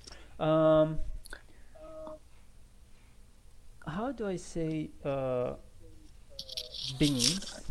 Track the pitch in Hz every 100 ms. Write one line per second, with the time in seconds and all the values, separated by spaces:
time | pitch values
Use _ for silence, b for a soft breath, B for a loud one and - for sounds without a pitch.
0 | b b b - 156 160 156 156 156 156
1 | - - - - - - - - 320 320
2 | 320 - - - - - - - - -
3 | - - - - - - - - - 160
4 | 240 240 208 175 - - 160 160 151 -
5 | 147 139 131 127 127 139 - - - -
6 | - - - - - - - - 131 131
7 | 151 135 120 185 - - -